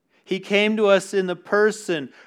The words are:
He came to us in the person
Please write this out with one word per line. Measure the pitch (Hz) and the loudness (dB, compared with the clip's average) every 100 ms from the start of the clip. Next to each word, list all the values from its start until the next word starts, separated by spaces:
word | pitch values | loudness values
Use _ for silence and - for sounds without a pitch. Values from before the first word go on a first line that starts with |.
| _ _ | _ _
He | - 190 | -8 -8
came | 190 202 214 220 | -2 0 2 2
to | 202 | 4
us | 196 190 | 4 2
in | 196 185 | -4 -4
the | 175 | -6
person | - 208 214 208 - 160 127 - | -2 2 2 0 -6 -6 -6 -16